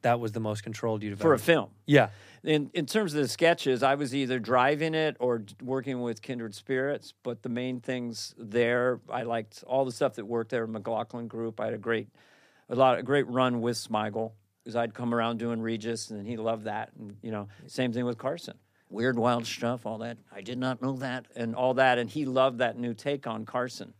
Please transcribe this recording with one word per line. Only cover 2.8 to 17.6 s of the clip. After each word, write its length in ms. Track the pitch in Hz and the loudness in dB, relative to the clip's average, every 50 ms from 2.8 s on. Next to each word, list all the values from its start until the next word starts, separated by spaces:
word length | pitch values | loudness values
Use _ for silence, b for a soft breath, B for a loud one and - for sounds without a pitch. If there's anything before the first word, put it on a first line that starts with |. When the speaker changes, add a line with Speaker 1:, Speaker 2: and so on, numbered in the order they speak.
| 156 127 | -4 0
Speaker 2:
terms 260 | - 220 214 180 147 | 0 0 0 2 0
of 80 | 151 | 0
the 60 | 143 117 | 0 0
sketches, 560 | - - 165 165 170 165 - 139 131 120 131 | 0 4 6 6 6 4 4 2 2 4 4
I 100 | 135 139 | 4 4
was 200 | 143 147 131 123 | 2 0 -2 0
either 240 | 139 139 120 127 127 | -2 0 0 0 -2
driving 560 | 110 101 127 127 123 135 147 147 156 160 160 | 0 2 4 6 6 6 4 2 0 0 0
it 200 | 160 156 156 - - | 2 0 0 0 0
or 200 | 123 127 120 117 | 0 0 0 0
d-, 140 | 107 101 - _ | -4 -8 -14 _
working 400 | 135 123 131 135 123 135 131 123 | -6 -4 -2 -2 -2 -4 -4 -4
with 220 | 120 120 113 110 - | -2 -4 -4 -6 -6
Kindred 320 | - 131 120 117 113 101 | -8 -6 -6 -6 -8 -10
Spirits, 580 | - - - 135 131 131 139 147 123 - - - _ | -12 -6 -2 -2 0 0 0 -2 -4 -6 -12 -20 _
but 220 | _ 127 120 110 _ | _ -8 -8 -6 _
the 60 | 127 | -4
main 320 | 117 120 123 127 127 123 | -4 -2 -2 -2 -4 -6
things 520 | 117 - 127 127 123 120 117 110 - - - - | -4 -6 -4 -4 -4 -6 -8 -8 -10 -12 -12 -14
there, 600 | 113 104 101 120 120 117 120 123 123 127 123 113 _ - | -14 -2 2 2 4 4 4 2 2 2 0 -2 _ -8
I 140 | - 123 120 | -6 -6 -4
liked 400 | 117 117 117 113 107 - - - - | -2 -4 -4 -4 -6 -14 -20 -8 -2
all 180 | 123 135 139 | 0 2 2
the 60 | 131 | 0
stuff 240 | 120 - 151 131 - | 0 0 -2 -2 -2
that 100 | - 107 | -4 -8
worked 240 | 101 120 117 113 110 | -4 -4 -4 -4 -2
there, 160 | - 120 113 | -2 -4 -4
McLaughlin 640 | 110 110 110 101 113 117 107 113 - - 120 120 113 | -4 -6 -8 -4 -2 -2 -2 -2 -4 -8 -10 -10 -8
Group. 320 | - 113 117 113 107 - | -8 -6 -6 -6 -4 -4
I 60 | 107 | -4
had 100 | 110 117 | -4 -4
a 20 | 110 | -4
great, 300 | 104 113 117 110 110 104 b b b b b b b b b b b b | -2 -2 -2 -2 -2 -6 b b b b b b b b b b b b
a 60 | 127 | 2
lot, 220 | 120 135 131 123 85 | 4 6 6 6 2
a 60 | - | 0
great 240 | 120 139 143 131 123 | 2 2 2 2 2
run 340 | 123 127 131 127 123 120 | 2 2 2 2 2 0
with 160 | 113 120 120 113 | 0 -2 -2 -4
Smigel, 540 | - - 113 107 107 107 104 113 113 110 110 _ _ _ _ _ _ | -6 -2 -2 -2 -2 0 -2 -4 -6 -6 -8 _ _ _ _ _ _
'cause 100 | - 110 | -6 -2
I'd 200 | 117 120 117 104 | -2 -2 -2 -4
come 180 | - 123 120 120 | -6 -4 0 2
around 240 | 117 113 117 117 113 | 2 2 0 0 -2
doing 240 | 117 117 117 113 | -2 -2 -2 -2
Regis, 480 | 113 110 117 113 107 113 117 110 - - | -2 -2 -4 -4 -4 -4 -6 -6 -6 -10
and 160 | 110 104 98 | -10 -10 -8
he 100 | 107 120 | -8 -8
loved 280 | 110 110 113 113 113 107 | -4 -2 -2 -2 -2 -4
that, 260 | 110 104 104 113 - _ - | -6 -6 -6 -8 -10 _ -16
and, 200 | 113 104 104 104 | -16 -16 -16 -12
you 80 | 101 117 | -10 -6
know, 180 | 110 107 104 101 B B | -6 -6 -6 -8 B B